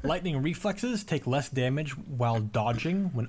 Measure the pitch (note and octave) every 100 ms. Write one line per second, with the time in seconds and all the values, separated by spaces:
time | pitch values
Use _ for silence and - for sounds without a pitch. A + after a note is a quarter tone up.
0 | C#3 F3 F3+ C#3+ D3 E3+ G#3 G3+ A#3+ A3
1 | - D3+ B2+ C3+ - C3 B2+ C#3 D3+ C3
2 | - C3 A#2+ A2+ G#2+ A#2 A#2 A#2 E3 F#3
3 | F#3+ B2